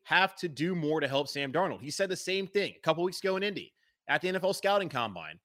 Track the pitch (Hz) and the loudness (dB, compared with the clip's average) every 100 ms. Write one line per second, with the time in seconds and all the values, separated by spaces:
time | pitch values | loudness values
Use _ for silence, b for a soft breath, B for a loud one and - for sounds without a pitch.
0 | - 170 190 - 180 135 170 180 151 156 | 2 4 4 2 -6 -2 -2 0 0 2
1 | 139 139 139 143 139 147 185 92 139 - | 2 0 -2 -4 -2 0 0 -2 -6 -2
2 | 190 180 - 190 185 202 156 - 160 160 | -2 -2 -2 -4 0 0 0 -2 0 2
3 | 185 180 190 190 202 156 - _ _ _ | 0 -2 -2 0 -2 -4 -10 _ _ _
4 | - 147 185 185 190 - 196 202 175 131 | 0 0 2 0 0 0 2 2 0 -2
5 | 113 87 78 82 | -4 -6 -12 -16